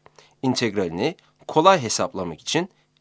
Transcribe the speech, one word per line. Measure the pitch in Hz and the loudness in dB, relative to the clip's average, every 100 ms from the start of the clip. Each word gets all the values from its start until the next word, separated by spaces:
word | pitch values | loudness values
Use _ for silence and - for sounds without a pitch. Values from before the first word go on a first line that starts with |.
| - - _ _ | -18 -20 _ _
İntegralini | 131 123 117 98 90 82 131 185 _ _ - | -4 -2 -2 -2 -4 -2 -4 -6 _ _ -2
kolay | - 170 190 | 4 6 4
hesaplamak | 113 - 95 - 87 78 | 2 -2 -2 -4 -8 -8
için | - 156 185 _ _ _ | -4 -4 -4 _ _ _